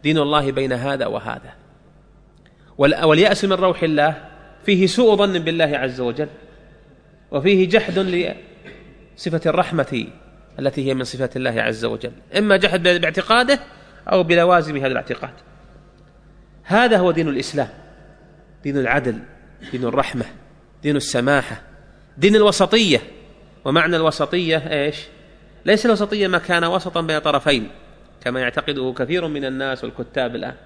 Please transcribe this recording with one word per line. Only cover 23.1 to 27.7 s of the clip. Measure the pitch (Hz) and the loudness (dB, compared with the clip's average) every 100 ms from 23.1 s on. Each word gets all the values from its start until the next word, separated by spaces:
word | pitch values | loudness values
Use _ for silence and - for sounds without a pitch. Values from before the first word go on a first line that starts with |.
| - - - - - - | -20 -20 -20 -20 -10 0
ومعنى | 151 165 170 | 2 2 2
الوسطية | 160 - 143 180 170 160 | 0 0 -2 -2 0 -2
إيش؟ | 151 151 147 147 - - - - - - - | -2 -4 -4 -6 -16 -20 -20 -20 -20 -6 0
ليس | 208 233 | 2 2
الوسطية | 208 202 214 190 | 0 0 -2 0
ما | 180 | 0
كان | - 175 170 | 0 0 0
وسطا | 185 180 170 | -2 -4 -6
بين | 160 156 | -2 -2
طرفين، | 151 143 151 135 104 | 0 0 2 0 -2